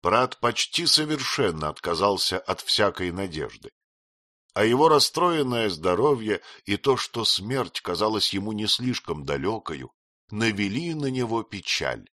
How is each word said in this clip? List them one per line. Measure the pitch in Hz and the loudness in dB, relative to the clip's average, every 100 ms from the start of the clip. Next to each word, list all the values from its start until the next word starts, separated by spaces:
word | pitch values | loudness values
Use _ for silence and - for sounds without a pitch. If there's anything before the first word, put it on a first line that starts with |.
Прат | 90 110 127 - | 4 2 2 0
почти | 120 113 - - 170 | -2 -2 -2 0 2
совершенно | - 151 151 131 - 113 80 76 | 2 0 -4 -4 0 0 0 -4
отказался | 73 85 85 98 95 - 92 | -4 -4 2 2 2 0 -2
от | - 95 | -4 -6
всякой | - - 104 - 92 | -2 2 2 2 -6
надежды. | 87 98 78 64 - - _ _ _ _ _ _ _ _ | -4 -6 -6 -8 -10 -20 _ _ _ _ _ _ _ _
А | - | 0
его | 110 123 160 | 4 6 6
расстроенное | 147 - - 175 165 131 120 110 | 6 4 2 2 2 0 0 0
здоровье | 82 87 90 143 131 107 98 - - | 0 0 4 4 2 0 -2 -4 -16
и | - 101 | -4 0
то, | 139 127 | 2 2
что | - 120 | 0 -4
смерть | 107 - 101 131 107 - | 0 0 -2 -4 -4 -6
казалась | - 87 107 110 - | -6 0 0 2 0
ему | 98 104 | -2 -4
не | 107 104 | -4 -2
слишком | - 123 117 - 78 | 0 0 -4 -4 -8
далекою, | 69 71 80 113 - 76 64 _ _ _ _ | -4 -2 -2 -4 -6 -10 -12 _ _ _ _
навели | 104 113 101 101 110 170 | -2 0 0 -2 -2 -4
на | 160 139 | -4 -4
него | 127 120 113 | -2 -2 -2
печаль. | 110 101 - - 69 58 50 | -4 -10 -4 -2 -2 -4 -10